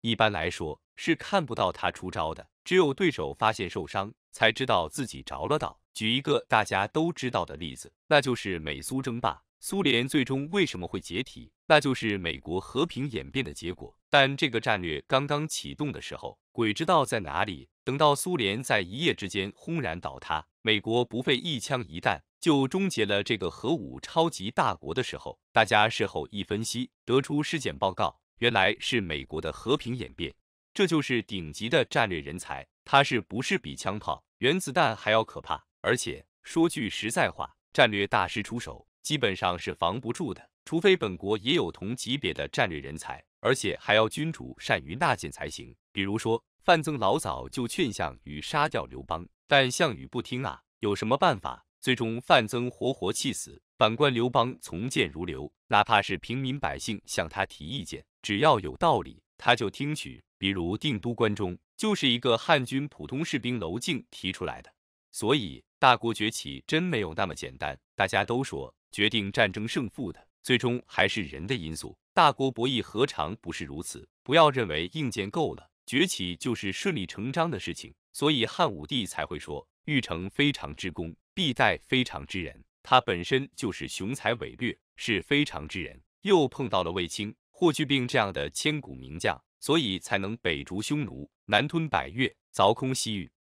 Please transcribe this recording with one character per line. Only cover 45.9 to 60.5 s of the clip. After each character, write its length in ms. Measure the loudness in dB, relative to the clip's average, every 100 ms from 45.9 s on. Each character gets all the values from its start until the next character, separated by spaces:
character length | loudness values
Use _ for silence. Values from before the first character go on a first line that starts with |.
比 120 | -4
如 160 | -2 -2
说， 260 | 0 -2 -4 _
范 240 | 4 4
增 160 | 2 0
老 200 | 2 2
早 300 | 0 -6 -6
就 180 | -6 -4
劝 260 | -2 -2
项 240 | -2 -6 -6
羽 160 | -12 -10
杀 280 | -4 0 0
掉 160 | -2 -6
刘 160 | -10
邦， 240 | -8 -8 -8 _ _
但 240 | 4 4
项 240 | 2 0
羽 120 | 0 -6
不 140 | -8
听 240 | -6 -6
啊， 160 | -6 -8 _ _
有 140 | -2
什 120 | 0 0
么 100 | 4
办 220 | 4 2
法？ 260 | -4 -10 _ _
最 160 | 0 0
终 240 | 0 -4
范 260 | 4 6 6
增 240 | 0 -4
活 220 | -2 -2
活 200 | 0 -2
气 200 | -2 -2
死。 280 | -4 -8 -14 _ 2
反 180 | 2
观 180 | 4 2
刘 160 | 4 2
邦 280 | 2 2 -2
从 300 | -10 -6 -2
谏 200 | 0 0
如 140 | -2
流， 260 | -6 -6 -10 -14 _
哪 140 | 2
怕 200 | 6 4
是 160 | 2 -4
平 180 | -4 -4
民 220 | -4 -4
百 200 | -4 -4
姓 220 | -6 -6 -4
向 220 | -4 -4
他 180 | -2 -4
提 180 | -6
意 180 | -10 -10
见， 220 | -10 -12 -14 _
只 160 | -4 2
要 220 | 4 4
有 160 | 0 0
道 240 | 2 2
理， 220 | 0 -12 _ _
他 200 | 2 4
就 120 | 2
听 260 | -4 -4
取。 280 | -4 -8 -14 _ _
比 140 | 0